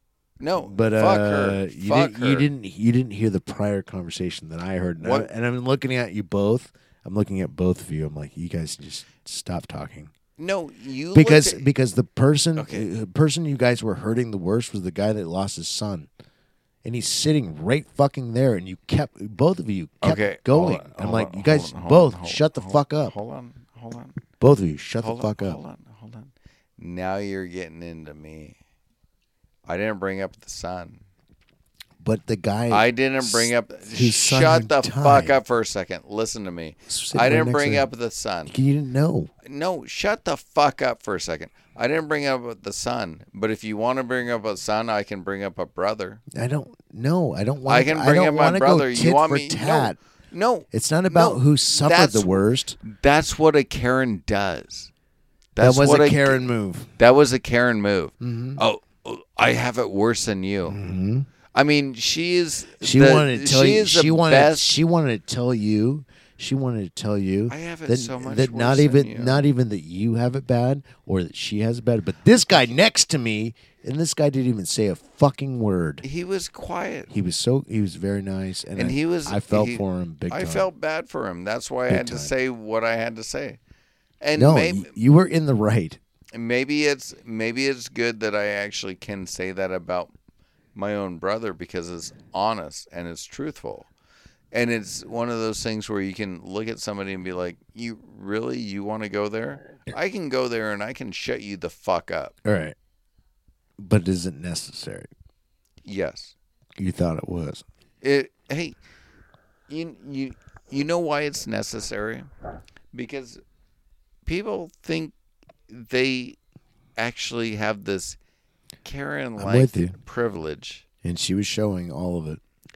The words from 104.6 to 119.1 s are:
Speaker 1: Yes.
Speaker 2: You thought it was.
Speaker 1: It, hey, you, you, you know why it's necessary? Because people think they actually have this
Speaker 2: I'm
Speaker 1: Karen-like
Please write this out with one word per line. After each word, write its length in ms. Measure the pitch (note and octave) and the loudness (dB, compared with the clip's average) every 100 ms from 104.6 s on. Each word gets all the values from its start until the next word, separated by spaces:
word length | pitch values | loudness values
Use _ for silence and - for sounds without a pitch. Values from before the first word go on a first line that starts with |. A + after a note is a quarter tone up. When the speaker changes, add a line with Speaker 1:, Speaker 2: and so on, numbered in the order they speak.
| - - - G1+ - _ _ _ _ _ _ _ | -10 -14 -14 -14 -18 _ _ _ _ _ _ _
Speaker 1:
Yes. 520 | - G2 E2+ - - _ _ _ _ - | -12 -6 -6 -6 -20 _ _ _ _ -8
Speaker 2:
You 140 | F#2+ | -6
thought 260 | - F2 E2 | -2 -2 -2
it 120 | - | -6
was. 340 | F2 D2+ - - _ _ _ | -8 -8 -12 -20 _ _ _
Speaker 1:
It, 300 | C3 C#3 B2+ _ _ | 0 0 0 _ _
hey, 240 | C#3+ E3 - _ _ _ _ _ _ _ _ _ | -8 -8 -12 _ _ _ _ _ _ _ _ _
you, 280 | D3+ E3 A2 C3 | -12 -12 -14 -14
you, 260 | C#3 C3+ - _ - _ | -10 -10 -12 _ -20 _
you 140 | C3+ | -6
know 160 | D3 E3+ | -2 -2
why 220 | E3 D3 | -2 -2
it's 260 | D3 - - | -4 -8 -8
necessary? 760 | G#2+ G#2+ A2+ - G#2 G#2+ B2+ - - - - - _ _ B2 | -6 -6 -10 -10 -8 -8 -10 -16 -18 -16 -16 -20 _ _ -14
Because 440 | B2 C#3 B2 - _ _ _ _ _ _ _ _ - | -12 -12 -14 -20 _ _ _ _ _ _ _ _ -6
people 460 | E3+ G#3+ G3 E3 _ | -6 -6 -8 -10 _
think 300 | - E3 D#3 - _ _ _ _ _ | -8 -6 -6 -14 _ _ _ _ _
they 640 | A#2 A2+ B2+ C3 B2+ B2 - _ - _ _ _ - | -20 -4 0 0 -2 -8 -18 _ -20 _ _ _ -6
actually 580 | A#2 - - A#2+ A#2 G#2 | -6 -6 -8 -4 -4 -2
have 280 | G#2+ G#2 G2 | -4 -4 -4
this 320 | G2 - - _ _ _ _ _ | -6 -6 -14 _ _ _ _ _
Speaker 2:
I'm 60 | - | -20
Speaker 1:
Karen-like 720 | - C#3 C#3 | -14 -10 -8